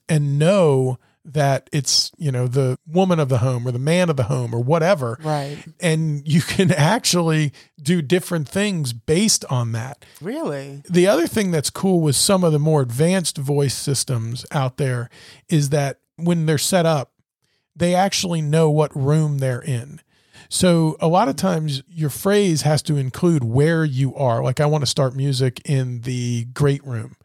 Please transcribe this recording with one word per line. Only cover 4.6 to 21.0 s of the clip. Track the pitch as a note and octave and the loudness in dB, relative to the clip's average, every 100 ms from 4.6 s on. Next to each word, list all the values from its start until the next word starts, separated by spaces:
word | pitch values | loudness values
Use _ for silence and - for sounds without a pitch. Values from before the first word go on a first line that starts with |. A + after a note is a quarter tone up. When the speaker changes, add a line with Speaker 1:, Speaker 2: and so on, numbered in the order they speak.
Speaker 1:
whatever. | B2 E3 D#3+ G3 B2 A#2 | 0 2 2 0 -2 -6
Speaker 2:
Right. | D#3 D3+ C#3+ D3 - - | -4 -4 -6 -10 -16 -6
Speaker 1:
And | F3 D#3+ D#3+ D3 D3 | -2 0 0 -4 0
you | D#3+ | 0
can | - - F#3+ | 2 2 2
<laughs> | E3+ D3+ | 4 2
actually | A3+ - F3 E3 D#3 D3 - _ - | 2 0 0 2 0 -2 -4 _ -8
do | C#3+ F3+ | -2 -2
different | C3+ F3 - E3+ C#3 | 2 0 0 -6 -4
things | F#3+ G#3 F3+ C3+ | -2 -2 -2 -4
based | A#2 - D#3+ A3 - - | -6 -2 0 2 0 -2
on | B2 A#2 | -4 -2
that. | A2+ B2+ - - - | -4 -8 -12 -20 -14
Speaker 2:
Really? | E3 C#4+ D4+ C#3+ C#3 C#3 C#3+ | -10 -6 -6 -8 -10 -14 -2
Speaker 1:
The | F3 F#3 | 2 4
other | C4 E4+ | 4 0
thing | A3+ G3 | 0 0
that's | E3 - | -2 -4
cool | - G3 F3+ | -2 0 2
with | D#3+ C3 | 2 2
some | - F#3+ F3 | 2 2 2
of | |
the | D3+ | 2
more | D3+ D#3 | 2 2
advanced | B2+ A#2+ E3 F#3+ D#3+ - | 0 0 0 0 -2 -4
voice | C3+ C#3+ C#3 | -2 0 0
systems | - - C#3 - B2 A2+ B2 - | -2 -4 -4 -2 -4 -4 -8 -6
out | D3+ C3 - | -4 -4 -2
there | C#3 B2 A#2 - - - - | -4 -4 -8 -14 -20 -20 -2
is | D#3+ C#3+ | 0 2
that | D3+ C#3 C3 _ - | 0 -2 -6 _ -6
when | E3+ E3+ D#3 | -2 0 2
they're | D3+ | 0
set | - F#3+ E3 | 2 2 2
up, | D3+ - _ _ _ _ _ _ - | 0 -4 _ _ _ _ _ _ -4
they | F3 F3+ | 0 2
actually | G3 - F#3+ E3+ | 2 0 -2 -2
know | D3 D#3+ D#3+ | 0 2 4
what | D3+ D3+ D3+ | 2 0 -2
room | C3+ D#3 D3+ C#3+ | 0 2 2 0
they're | C3 B2 | -2 -4
in. | - B2 C3+ D3+ _ _ _ - - | -4 -4 -6 -14 _ _ _ -20 -10
So | - F#3 E3+ D#3+ - | 0 4 4 2 0